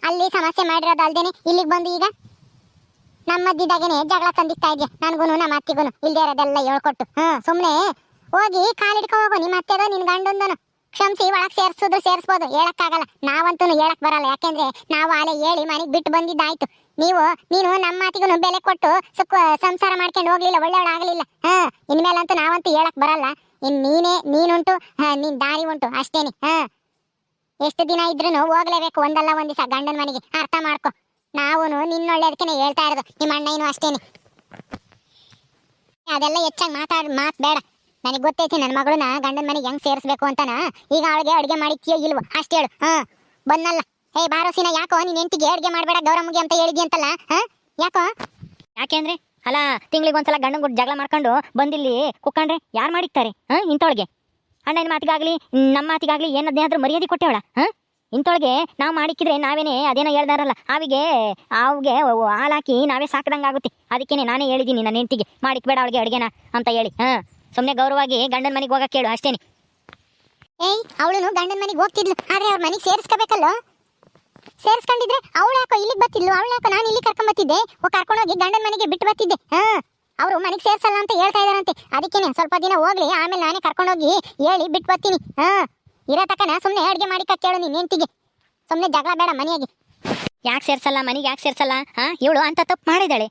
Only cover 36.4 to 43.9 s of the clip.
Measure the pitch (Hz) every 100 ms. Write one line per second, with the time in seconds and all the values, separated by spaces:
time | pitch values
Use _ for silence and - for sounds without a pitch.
36.4 | 320 320 339 294 311 330 302 269 294 -
37.4 | 285 302 - _ _ _ 247 262 285 302
38.4 | 330 330 262 269 277 311 269 269 269 277
39.4 | 294 294 254 277 277 277 269 277 285 269
40.4 | 277 240 339 - - 302 320 311 302 320
41.4 | 285 320 302 302 - 320 302 285 - 302
42.4 | 302 330 294 - 302 320 151 _ _ _
43.4 | - 311 330 339 -